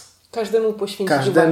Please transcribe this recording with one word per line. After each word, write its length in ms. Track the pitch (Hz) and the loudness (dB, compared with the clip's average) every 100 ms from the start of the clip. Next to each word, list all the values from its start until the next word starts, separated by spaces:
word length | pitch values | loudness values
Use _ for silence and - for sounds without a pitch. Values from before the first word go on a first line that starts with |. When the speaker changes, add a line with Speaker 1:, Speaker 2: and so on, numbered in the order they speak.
| - _ _ | -16 _ _
Speaker 1:
Każdemu 420 | 233 208 220 220 | -6 -2 0 0
poświęcić 440 | 214 202 - 190 143 | -2 -6 -4 -2 0
Speaker 2:
każdemu 320 | 131 165 165 | 2 2 4